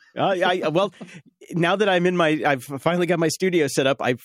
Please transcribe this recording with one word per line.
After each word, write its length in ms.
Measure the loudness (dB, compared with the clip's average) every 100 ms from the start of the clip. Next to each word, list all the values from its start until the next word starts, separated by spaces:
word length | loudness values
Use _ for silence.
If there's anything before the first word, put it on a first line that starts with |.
| _ -4
Uh, 180 | -2 0 0
I, 220 | 0 -2
well, 240 | 0 -2 -4 -18 -20 -20 _ -8
now 220 | -2 0 2
that 120 | 2
I'm 160 | 2 2
in 80 | 2
my, 240 | 2 2 0
I've 180 | -2
finally 420 | -4 -4 -2 0 0
got 120 | 0
my 80 | 0
studio 380 | 0 0 2 2
set 180 | 2 0
up. 140 | 0
I 140 | -2 -4